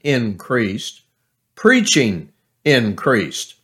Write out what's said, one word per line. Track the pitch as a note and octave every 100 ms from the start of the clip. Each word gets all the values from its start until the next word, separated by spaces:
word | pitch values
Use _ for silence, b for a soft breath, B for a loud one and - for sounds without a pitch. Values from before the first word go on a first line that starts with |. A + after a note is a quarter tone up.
increased, | D3 C3+ A2+ F#2 - B2+ G#2+ G2+ - - _ _ _ _ _ -
preaching | A3 B3+ G#3 D#3 A#2 F2+ D#2 _ _ _ D3+
increased. | C3+ A2 F#2 D3 A#2+ D2+ - - -